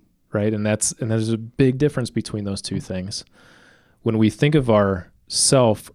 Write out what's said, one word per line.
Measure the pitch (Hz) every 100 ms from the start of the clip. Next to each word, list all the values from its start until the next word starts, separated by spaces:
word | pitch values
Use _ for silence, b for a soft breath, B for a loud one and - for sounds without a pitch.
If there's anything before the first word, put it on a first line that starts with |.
| _ _ _
Right? | 107 107
And | 107
that's, | 107 107 -
and | - 113
there's | 113 110
a | 113
big | 113 - 135 131
difference | 147 139 117
between | 113 - 107
those | 101 98
two | - 98
things. | - 92 92 - - b b b b b b b
When | 113 110
we | 110
think | - 147
of | 151 127
ourself | 107 101 95 - _ - - - 135 117 104 -